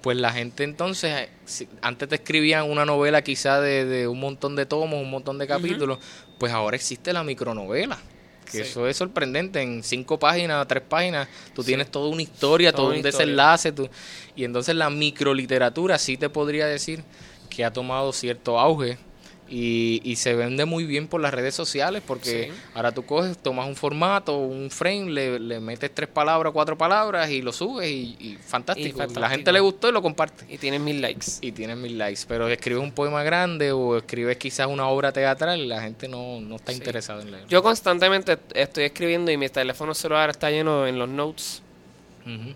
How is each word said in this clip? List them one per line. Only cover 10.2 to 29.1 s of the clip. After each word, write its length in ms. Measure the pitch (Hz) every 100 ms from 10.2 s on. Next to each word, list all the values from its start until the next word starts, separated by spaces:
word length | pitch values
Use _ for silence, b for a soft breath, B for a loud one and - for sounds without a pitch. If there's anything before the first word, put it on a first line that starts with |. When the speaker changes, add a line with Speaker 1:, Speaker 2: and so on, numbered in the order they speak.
| 147 175 170 147 139
Speaker 1:
tres 160 | 131
páginas, 460 | - 160 180 160 135 B B -
tú 80 |
Speaker 2:
Sí. 40 | 120
Speaker 1:
tienes 220 | 131 139
toda 200 | 143 147
una 140 | 160
historia, 480 | 156 - 139 160 170
Speaker 2:
Toda 40 | 147
Speaker 1:
todo 80 | 135
Speaker 2:
una 80 | 156
Speaker 1:
un 20 | 143
Speaker 2:
historia. 120 | 139
Speaker 1:
desenlace, 520 | 151 139 147 165 165
tú, 180 | 143 135 B B B B -
y 80 |
entonces 320 | 123 120 143 165
la 140 | 151
microliteratura 1080 | 147 151 143 139 135 127 127 123 120 185 160
sí 200 | - 131
te 100 | 147
podría 400 | 151 147 151 151
decir 360 | 143 - 160 156 B B B -
que 160 | - 117
ha 80 |
tomado 400 | 117 127 131 135
cierto 440 | - 123 120 - 117
auge, 400 | 139 156 123 123 - - B B -
y, 500 | 123 117 117 113 113 123
y 100 | 117
se 180 | 127 117
vende 280 | 120 131
muy 220 | 156 165 165
bien 240 | 143 156
por 100 | 170
las 140 | 147
redes 200 | 131 131
sociales, 480 | 135 156 139 151 202 -
porque 380 | 123 120 117 120
Speaker 2:
Sí. 120 | 190 -
Speaker 1:
ahora 200 | 117 117
tú 120 | 120 120
coges, 320 | 147 185 175
tomas 300 | 139 127 135
un 80 | 135
formato, 600 | 143 151 175 202 190 143
un 340 | 135 131 139
frame, 400 | - 170 202 190
le, 260 | 147 131 123
le 180 | 113 117
metes 320 | 110 120 143
tres 140 | - 147
palabras, 460 | - 151 160 160
cuatro 240 | 151 151 156
palabras, 520 | 165 202 214 185 156
y 120 | 139
lo 100 | 127
subes, 400 | 117 185 262 170
y, 240 | 139 120 117
y 200 | 110 101
fantástico. 460 | - 123 120 180 147
Speaker 2:
Y 120 | 131
Speaker 1:
La 40 |
gente 60 | 139